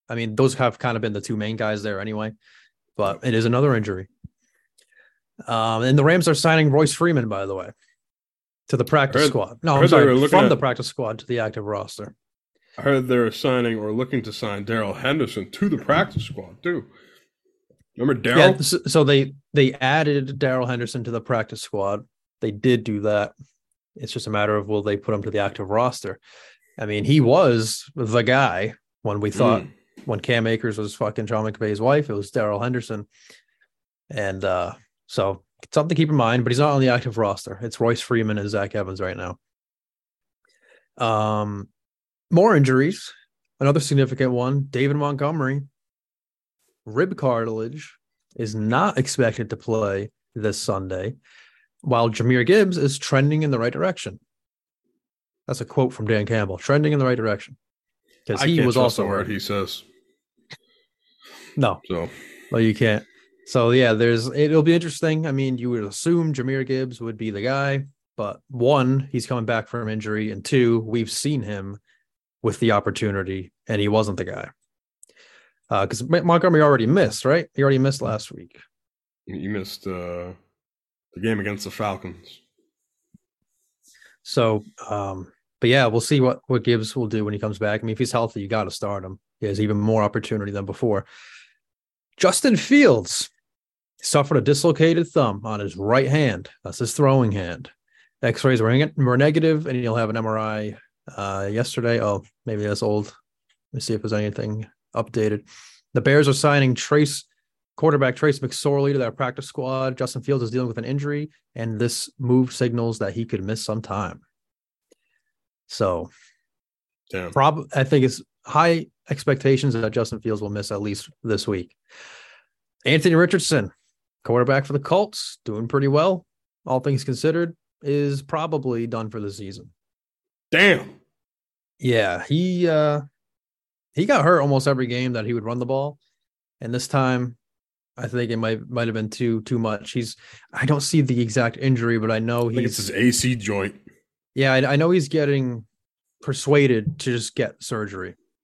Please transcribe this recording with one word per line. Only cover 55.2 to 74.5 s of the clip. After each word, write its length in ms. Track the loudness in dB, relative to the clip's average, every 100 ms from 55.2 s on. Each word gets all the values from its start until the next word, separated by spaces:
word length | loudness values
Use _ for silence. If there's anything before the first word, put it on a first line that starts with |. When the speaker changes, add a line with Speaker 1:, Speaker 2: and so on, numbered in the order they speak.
| _ _ -10
Speaker 1:
That's 140 | -8
a 40 | -4
quote 260 | 0 0
from 120 | 0 0
Dan 180 | 0 0
Campbell, 320 | 0 -2 -4
"trending 360 | 0 2 4
in 60 | 2
the 60 | 2
right 120 | 0
direction." 400 | 0 -4 -8 -20 _ _ _ _ _ _ -6
'Cause 140 | 0
Speaker 2:
I 60 | 2
Speaker 1:
he 80 | 4
Speaker 2:
can't 100 | 4
Speaker 1:
was 80 | 4
Speaker 2:
trust 80 | 2 2
Speaker 1:
also 40 | -2
Speaker 2:
a 20 |
word 180 | -2 -2
Speaker 1:
hurt. 60 |
Speaker 2:
he 60 | -6
says. 440 | -4 -4 -4 -8 -16 _ _ _ _ _ -20 -20 _ _ _ _ _ _ -20 -20 -10 0
Speaker 1:
No. 240 | 0 0 -6
Speaker 2:
So. 240 | -6 -6 -10 -20 -20 -4
Speaker 1:
Well, 100 | 2
you 140 | 2 4
can't. 280 | 2 2 -4 _ _ _ -4
So, 240 | 2 4
yeah, 220 | 6 4
there's, 340 | 4 4 2 0
it'll 340 | 0 2 4
be 120 | 4 4
interesting. 500 | 0 -4 -2 0 -2
I 60 |
mean, 260 | -2 -2 -2
you 140 | -2
would 120 | -4
assume 500 | -4 -4 0 2 0
Jahmyr 320 | -2 -2 -2 -2
Gibbs 340 | -4 -4 -8
would 160 | -10 -8
be 140 | -6
the 100 | -4
guy, 440 | -2 -2 0 -2 -6 _ _ -8
but 240 | -8 -10 -10
one, 600 | 0 4 4 4 0 -2
he's 140 | -4 -4
coming 200 | -4 -2
back 220 | -2 -4
from 220 | -6 -6
injury, 400 | -6 -4 -4 -4
and 140 | -8 0
two, 340 | 4 4 2
we've 280 | 0 -4 -4
seen 320 | -4 -4 -4
him 360 | -4 -8 -10 -14 _ _ _ _ _ _
with 160 | -4 0
the 120 | 2
opportunity, 800 | 4 2 -2 -2 -2 -4 -8 -10 _ -6
and 140 | -2
he 60 | 2
wasn't 300 | 2 0 -2
the 80 | -6
guy. 240 | -10 -12